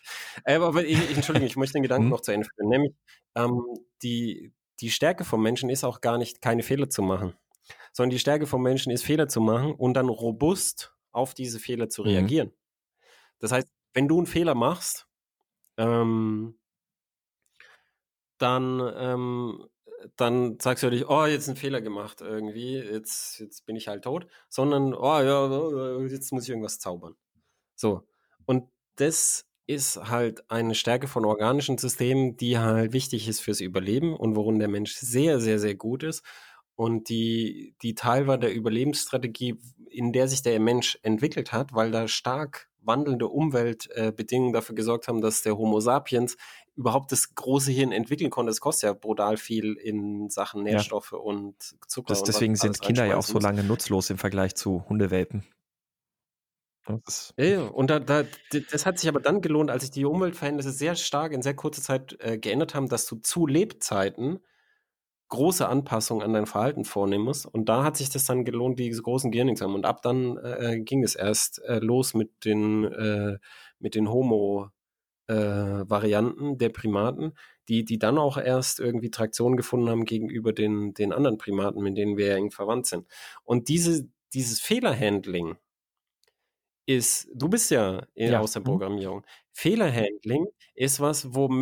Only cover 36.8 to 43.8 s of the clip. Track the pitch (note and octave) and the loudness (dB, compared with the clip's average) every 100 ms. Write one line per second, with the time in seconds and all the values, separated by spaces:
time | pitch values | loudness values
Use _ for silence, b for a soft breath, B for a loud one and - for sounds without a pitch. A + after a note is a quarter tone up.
36.8 | A#2 A2+ A2+ A2+ A2+ A2+ A2 G#2+ G#2+ - | 0 0 -2 -2 0 0 -2 -6 -14 -8
37.8 | A#2 A2 A#2+ C3 C#3 C3 A#2+ A2+ A2+ A2 | -8 -2 0 2 2 2 0 0 0 0
38.8 | D3 C#3+ - B2+ B2 A2 B2 - - - | 0 -2 -2 -4 -4 -6 -6 -6 -14 -20
39.8 | - A#2 A#2+ B2+ C3 C3+ A#2+ A2 A2+ B2 | -14 -4 0 2 2 0 2 2 4 2
40.8 | - - A2 G#2+ D3+ - A#2 A#2 C#3 A2+ | 0 -2 -2 0 0 -2 -4 -4 -2 0
41.8 | A2+ A2 A2 - B2+ C3+ C#3+ - - _ | 0 0 -2 -2 -2 -4 -6 -10 -18 _
42.8 | G#2+ B2+ D3 B2 G#2+ C3 D#3+ B2 A#2+ A2+ | 0 0 0 0 0 0 2 2 0 -2